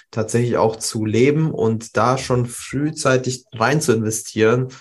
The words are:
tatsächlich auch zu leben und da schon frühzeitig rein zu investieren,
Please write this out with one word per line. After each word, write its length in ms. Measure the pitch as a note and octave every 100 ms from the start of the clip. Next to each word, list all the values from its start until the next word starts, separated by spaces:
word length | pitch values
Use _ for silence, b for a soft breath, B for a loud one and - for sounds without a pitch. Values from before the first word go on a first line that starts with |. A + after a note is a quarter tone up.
| _
tatsächlich 460 | - A2 A#2+ A#2+ E2
auch 180 | G#2+ A2
zu 300 | - A2+ A2
leben 460 | A2+ C3+ D3+ D#3+
und 460 | - A2+ A2+ - -
da 220 | A2+ C3
schon 260 | - B2 A#2+
frühzeitig 1000 | - - C3 D3+ D3+ C#3 B2+ B2+ B2+ -
rein 280 | A2 A2+ D3
zu 120 | C3+
investieren, 760 | A2+ A2 A2+ - G#2+ A2 B2 B2+ B